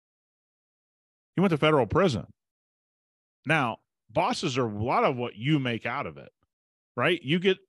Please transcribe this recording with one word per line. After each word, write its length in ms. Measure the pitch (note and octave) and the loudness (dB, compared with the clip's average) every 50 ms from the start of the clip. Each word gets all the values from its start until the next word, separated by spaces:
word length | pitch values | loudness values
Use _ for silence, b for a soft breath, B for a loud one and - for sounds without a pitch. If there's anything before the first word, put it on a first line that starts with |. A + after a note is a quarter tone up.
| _ _ _ _ _ _ _ _ _ _ _ _ _ _ _ _ _ _ _ _ _ _ _ _ _ _ - | _ _ _ _ _ _ _ _ _ _ _ _ _ _ _ _ _ _ _ _ _ _ _ _ _ _ -2
He 60 | D#3+ | 0
went 100 | F#3 G3 | 2 2
to 60 | E3 | 2
federal 280 | C#3 D#3 D#3 D#3 C#3+ A#2+ | 2 2 4 4 4 2
prison. 400 | G2 - D#3 G3 F3+ B2 F2 - - - _ _ _ _ _ _ _ _ _ _ _ _ _ _ _ _ _ _ _ _ _ - | 2 2 2 2 2 0 -2 -6 -8 -18 _ _ _ _ _ _ _ _ _ _ _ _ _ _ _ _ _ _ _ _ _ -2
Now, 320 | C3 D#3+ D#3 C3 A#2 G#2+ - _ _ _ _ _ _ | 0 0 2 2 0 -4 -6 _ _ _ _ _ _
bosses 460 | G#2+ D3+ F3+ A3 B3 - - D3+ B2 | -2 0 0 0 0 -2 -4 -2 -2
are 100 | C3+ B2 | 0 -2
a 160 | A2+ G#2 G#2 G#2+ | -2 -2 -4 -2
lot 220 | B2+ E3 A3+ A#3+ | -2 0 2 2
of 100 | F3 C#3 | 2 0
what 200 | A#2+ A#2+ - - | -2 -6 -8 -8
you 240 | G2+ A#2+ C#3+ D#3 C#3+ | -6 -2 0 0 0
make 260 | C3 B2 A#2 G#2+ - | 0 -2 -4 -4 -6
out 200 | A#2 B2 C#3+ B2+ | -6 -6 -6 -8
of 100 | E2+ D2 | -10 -12
it, 140 | C#2+ C2 - _ _ _ _ _ _ _ _ _ _ _ _ - | -14 -18 -20 _ _ _ _ _ _ _ _ _ _ _ _ -4
right? 240 | A#2+ B2 D#3+ F3+ - - | -2 0 0 0 -2 -2
You 160 | B2+ D#3+ F3+ | -2 0 2
get 180 | F3 G3 F#3+ - _ | 2 2 0 0 _